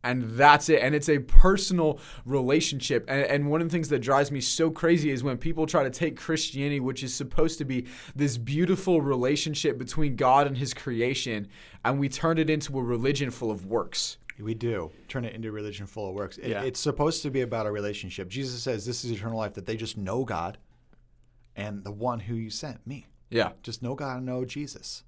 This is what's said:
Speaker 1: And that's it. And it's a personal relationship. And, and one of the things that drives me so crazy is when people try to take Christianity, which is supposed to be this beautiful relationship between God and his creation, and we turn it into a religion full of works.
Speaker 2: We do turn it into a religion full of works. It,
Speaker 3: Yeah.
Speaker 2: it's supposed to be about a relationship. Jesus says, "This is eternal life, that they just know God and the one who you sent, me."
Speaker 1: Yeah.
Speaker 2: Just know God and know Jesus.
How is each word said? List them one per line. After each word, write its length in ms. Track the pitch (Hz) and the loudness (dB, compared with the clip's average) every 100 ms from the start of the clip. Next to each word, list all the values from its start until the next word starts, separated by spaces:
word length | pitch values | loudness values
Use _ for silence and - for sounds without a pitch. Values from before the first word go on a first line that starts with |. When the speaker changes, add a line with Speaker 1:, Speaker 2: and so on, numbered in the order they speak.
Speaker 1:
And 180 | 123 127 113 113 | -2 -2 -2 6
that's 320 | 143 147 - | 8 8 8
it. 120 | 156 | 4
And 140 | 127 | 6
it's 140 | 151 147 | 2 2
a 100 | 147 | 2
personal 800 | - - 185 196 - 180 156 147 - - | 6 8 8 6 2 2 2 0 -10 -16
relationship. 800 | 123 135 127 151 151 139 - 123 - | -4 -2 2 2 0 -4 -2 -2 0
And, 160 | 135 143 | -2 2
and 240 | 143 143 | 0 2
one 100 | 156 | 0
of 80 | 170 | 0
the 40 | |
things 160 | 170 151 | -2 0
that 100 | 139 | 0
drives 320 | 120 139 143 | 4 2 2
me 100 | 143 | 0
so 300 | 131 - 165 | -2 2 0
crazy 400 | 160 165 170 147 | 2 4 4 2
is 140 | 131 | 0
when 120 | 139 120 | -2 -2
people 300 | 165 160 156 | -2 0 2
try 160 | 170 | 2
to 80 | 135 | 0
take 260 | 123 165 156 | 0 -4 -4
Christianity, 640 | - 160 - 131 143 143 | -4 -2 -2 -4 -2 -2
which 240 | 127 123 | -2 -4
is 100 | 135 | -6
supposed 460 | - 135 - 160 - | -6 0 4 4 2
to 60 | |
be 220 | 135 127 123 - - | -4 -4 -6 -16 -14
this 220 | 135 143 120 | -2 0 0
beautiful 600 | 117 147 175 190 190 170 | -2 2 2 2 4 4
relationship 720 | 139 127 127 147 156 143 151 120 | 4 2 2 0 -2 0 0 0
between 380 | 123 - 151 | -2 2 2
God 320 | 120 131 135 143 | 4 6 6 6
and 100 | 127 | 0
his 160 | 131 | -4
creation, 760 | - - 117 120 127 123 107 98 - - - | -4 -4 0 0 0 -2 -4 -6 -12 -20 -4
and 140 | 117 139 | 0 2
we 100 | 139 | 0
turn 300 | - 165 165 | 0 2 2
it 100 | 156 | 2
into 300 | 151 151 135 | 0 -2 -4
a 40 | |
religion 480 | 120 120 127 139 135 | -2 0 0 0 -2
full 180 | - 117 | -4 -4
of 160 | 101 95 | -4 -2
works. 520 | 117 - - - - - - | -2 -2 -4 -6 -8 -16 -10
Speaker 2:
We 160 | 107 | -6
do 380 | 113 117 104 80 - - | -2 -2 -2 -6 -12 -10
turn 160 | 135 | -6
it 100 | 117 | -6
into 140 | 110 110 | -8 -8
a 20 | |
religion 340 | 107 104 98 98 | -6 -8 -8 -10
full 220 | - 101 | -8 -6
of 60 | |
works. 240 | 95 95 - | -6 -8 -8
It, 120 | 120 | -6
Speaker 3:
Yeah. 120 | 104 | -4
Speaker 2:
it's 160 | 131 127 | -4 -2
supposed 420 | 151 - 151 160 | -4 0 0 0
to 80 | 147 | -4
be 100 | 131 | -2
about 260 | 117 113 107 | -2 -2 -2
a 60 | |
relationship. 560 | 104 101 104 98 92 90 | -2 -4 -6 -10 -10 -8
Jesus 340 | 120 135 120 | -6 -6 -6
says, 240 | 127 113 110 | -4 -4 -4
"This 180 | 120 | -6
is 60 | 120 | -6
eternal 260 | 107 113 113 | -6 -4 -4
life, 180 | 107 | -6
that 120 | 101 92 | -6 -8
they 100 | 110 | -6
just 200 | 113 107 | -6 -6
know 260 | 95 117 | -4 -2
God 340 | 120 87 87 - - _ _ - _ _ _ _ _ - | -2 -4 -4 -8 -20 _ _ -20 _ _ _ _ _ -10
and 260 | 104 101 | -8 -8
the 80 | 98 | -10
one 280 | 101 123 120 | -6 -4 -4
who 160 | 98 117 | -6 -6
you 140 | 113 | -6
sent, 360 | - 151 113 117 | -8 -10 -12 -12
me." 200 | 135 - _ _ | -14 -14 _ _
Speaker 1:
Yeah. 220 | 113 95 - | 0 0 -2
Speaker 2:
Just 180 | - 110 | -14 -8
know 140 | 123 135 | -6 -6
God 220 | 139 127 | -6 -6
and 80 | 127 | -6
know 180 | 127 | -4
Jesus. 580 | 127 143 147 - - - | -4 -6 -10 -10 -12 -14